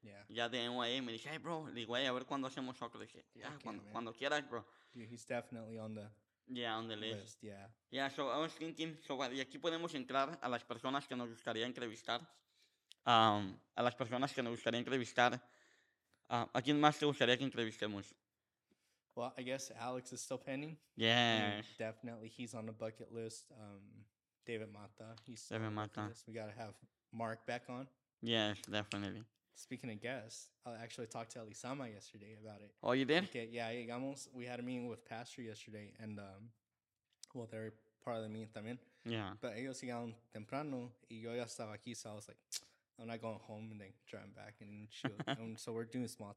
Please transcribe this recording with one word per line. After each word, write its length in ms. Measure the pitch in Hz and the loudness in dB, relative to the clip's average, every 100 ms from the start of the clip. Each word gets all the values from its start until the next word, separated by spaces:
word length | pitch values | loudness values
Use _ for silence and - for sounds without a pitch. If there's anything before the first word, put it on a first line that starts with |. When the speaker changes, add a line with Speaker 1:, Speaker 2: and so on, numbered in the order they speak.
Speaker 1:
Yeah. 200 | 113 101 101 | -16 -16 -6
Speaker 2:
ya 180 | 110 120 | 0 2
de 140 | 123 120 | 2 0
N 100 | 123 | 2
Y 200 | 120 127 | 2 2
A, 40 | |
me 100 | 123 | 0
dice, 180 | 113 135 | -4 -6
"Hey, 80 | 156 | -6
bro", 280 | 131 165 151 | -4 -4 -4
le 60 | |
digo, 240 | 117 110 120 | -6 0 2
"Hey, 80 | 139 | 2
a 60 | |
ver 140 | 127 127 | 2 0
cuándo 200 | 139 131 | -2 -2
hacemos 320 | 135 127 123 | -4 -6 -6
otro". 160 | 117 110 | -8 -8
Le 80 | 104 | -14
dije, 180 | - - | -16 -20
Speaker 1:
Yeah, 160 | 117 110 | -14 -12
Speaker 2:
"Ya, 60 | 147 | -8
Speaker 1:
I 40 | |
Speaker 2:
cuando, 180 | 107 104 | -8 -8
Speaker 1:
can, 40 | 101 | -8
man. 60 | |
Speaker 2:
cuando 200 | 113 117 | -6 -6
quieras, 340 | 110 139 147 135 | -2 2 2 2
bro". 160 | 117 104 - - | -6 -8 -16 -18
Speaker 1:
Dude, 140 | 123 110 | -14 -12
he's 140 | 117 - | -10 -2
definitely 540 | 123 117 117 110 113 | -2 -2 -6 -8 -8
on 160 | 110 107 | -6 -8
the 120 | 104 - _ _ - | -10 -14 _ _ -10
Speaker 2:
Yeah, 300 | 123 117 113 | -2 0 0
on 100 | 113 | -2
the 80 | 107 | -4
list. 240 | 110 107 | -2 -4
Speaker 1:
list, 200 | - - | -8 -12
yeah. 240 | 107 98 98 - _ | -12 -12 -14 -20 _
Speaker 2:
Yeah, 200 | 135 139 | -2 0
so 180 | 139 135 | 0 0
I 80 | 131 | 2
was 160 | 160 | 0
thinking, 420 | - 160 147 160 151 | -2 -6 -4 -4 -4
so, 160 | - 135 131 | -4 -2 0
y 60 | 135 | -2
aquí 160 | 127 151 | -4 -2
podemos 380 | 165 165 165 151 | 0 0 0 -2
entrar 420 | 127 135 135 170 | 2 4 4 2
a 80 | 123 | 0
las 160 | 120 | 0
personas 440 | - 120 135 139 - | -2 -4 0 0 0
que 80 | 127 | -4
nos 140 | 120 | -4
gustaría 360 | 110 - 110 120 | -4 -2 0 0
entrevistar. 560 | 127 120 110 - 120 160 - _ _ _ _ _ - - | 0 -4 -4 -2 -2 -4 -16 _ _ _ _ _ 0 10
Um, 480 | 113 113 104 98 - - - | 12 12 10 4 -2 -4 2
a 80 | |
las 120 | 120 120 | 4 4
personas 380 | 120 123 139 | 0 2 2
que 80 | - | 2
nos 100 | 120 | 0
gustaría 280 | 117 117 120 | 2 2 2
entrevistar. 600 | 120 131 117 - 123 123 - - - _ _ _ _ _ - | 4 2 4 8 8 8 -2 -20 -20 _ _ _ _ _ -2
Ah, 220 | 120 117 | 0 2
¿a 80 | 127 | 2
quién 180 | 123 147 | 4 8
más 180 | 151 143 | 10 8
te 80 | 147 | 4
gustaría 320 | 135 120 123 | 6 8 8
que 60 | |
entrevistemos? 720 | 135 120 113 107 104 101 98 - _ _ _ _ _ _ _ _ _ - | 4 0 -2 0 -2 -2 -6 -14 _ _ _ _ _ _ _ _ _ -6
Speaker 1:
Well, 180 | 120 127 | -4 -4
I 60 | |
guess 280 | 127 131 127 113 | -2 -2 -4 -6
Alex 320 | 120 127 127 | -4 -4 -4
is 100 | 123 | -8
still 160 | - 127 | -4 -4
pending. 380 | - 135 151 156 _ - | -2 -4 -4 -8 _ 2
Speaker 2:
Yes. 440 | 113 120 120 110 | 6 8 8 8
Speaker 1:
And 220 | 104 104 110 - | 4 2 -4 -6
definitely 480 | 110 110 120 117 110 - | -6 -6 -10 -10 -10 -8
he's 180 | 120 | -8
on 120 | 120 110 | -6 -8
the 60 | |
bucket 400 | 107 110 110 117 | -4 -6 -6 -10
list. 320 | 117 113 110 - | -6 -6 -8 -14
Um, 300 | 123 107 101 101 107 107 _ _ _ - | -16 -16 -16 -18 -20 -20 _ _ _ -6
David 220 | 113 107 | -4 -4
Mata, 400 | 104 101 - 110 110 - | -10 -14 -14 -14 -14 -14
he's 160 | 113 | -14
still 160 | - 113 | -4 -2
Speaker 2:
David 100 | 110 | 0
Speaker 1:
on 80 | 104 | 0
the 60 | |
bucket 160 | 107 - | -2 -4
Speaker 2:
Mata. 120 | 107 | -6
Speaker 1:
list. 140 | 110 - | -6 -10
We 60 | |
gotta 180 | 113 107 104 | -8 -8 -8
have 160 | 107 - - _ _ | -10 -12 -20 _ _
Mark 320 | 113 117 113 - | -2 -2 -2 -2
back 180 | 123 - | -4 -4
on. 180 | 123 135 _ _ _ | -8 -10 _ _ _
Speaker 2:
Yes, 360 | 113 113 107 104 - | 4 6 6 2 0
definitely. 540 | 107 104 101 101 104 110 _ _ - | 0 0 -2 -2 -4 -10 _ _ -20
Speaker 1:
Speaking 340 | - 123 127 | -10 -8 -6
of 120 | 104 | -4
guests, 480 | 117 131 110 - - _ 123 | -4 -4 -6 -12 -14 _ -10
I 60 | 113 | -8
actually 240 | 113 - 117 | -8 -8 -6
talked 240 | 120 113 | -6 -8
to 80 | 123 | -8
Elisama 520 | 110 101 123 139 123 | -10 -8 -6 -4 -6
yesterday 420 | 104 - 107 101 110 | -8 -14 -16 -16 -14
about 160 | 107 104 | -14 -14
it. 100 | 104 - | -16 -2
Speaker 2:
Oh, 80 | 113 | 4
you 140 | 127 131 | 6 8
did? 180 | 160 185 | 6 4
Speaker 1:
Okay, 220 | 127 113 | -2 -4
yeah, 200 | 117 113 | -2 -2
llegamos, 560 | 120 117 120 135 139 - | -2 -2 -2 -2 -4 -8
we 120 | 127 123 | -8 -6
had 140 | 120 | -4
a 40 | |
meeting 240 | 123 127 120 | -2 -2 -2
with 180 | 110 - | -6 -6
Pastor 360 | 113 120 - | -8 -8 -8
yesterday, 500 | 113 104 - 107 104 - | -8 -8 -10 -10 -10 -10
and, 180 | 110 104 | -8 -8
um, 300 | 101 95 117 - _ _ _ _ _ _ - | -8 -12 -16 -18 _ _ _ _ _ _ -12
well, 140 | 127 113 | -10 -6
they're 220 | 110 110 107 _ _ | -6 -6 -8 _ _
part 140 | - 113 | -2 -2
of 60 | |
the 60 | 110 | -2
meeting 200 | 110 110 | -6 -8
también. 240 | 110 107 127 - _ 117 | -6 -6 -8 -10 _ -4
Speaker 2:
Yeah. 240 | 113 101 101 | -2 -2 -4
Speaker 1:
But 140 | 123 110 | -6 -4
ellos 240 | 135 127 | -6 -4
llegaron 320 | 127 120 117 107 _ | -4 -4 -4 -8 _
temprano, 580 | 110 107 139 151 131 123 113 - | -12 -6 -4 -2 -4 -6 -12 -14
y 100 | 113 | -10
yo 100 | 117 | -4
ya 120 | 120 117 | -2 -4
estaba 280 | - 110 | -4 -8
aquí, 220 | 107 - 113 | -8 -8 -8
so 140 | 113 | -8
I 40 | 107 | -10
was 120 | - | -12
like, 100 | - _ - - _ _ - | -18 _ -8 -8 _ _ -14
"I'm 80 | 117 | -8
not 140 | 117 | -4
going 180 | 113 107 - | -4 -6 -8
home 220 | 107 110 | -10 -10
and 80 | 107 | -10
then 140 | 98 101 - | -14 -18 -14
driving 260 | 117 101 | -14 -12
back." 240 | 104 104 - | -14 -16 -16
And 280 | 104 104 107 | -16 -14 -14
she 160 | - 131 | -4 -4
was, 80 | 104 | -2
Speaker 2:
<laughs> 220 | - 135 | -2 -2
Speaker 1:
and 180 | 113 110 | -4 -6
so 140 | - | -4
we're 140 | 113 113 | -4 -2
doing 220 | 127 117 | -2 -4
small 260 | - 101 | -4 -12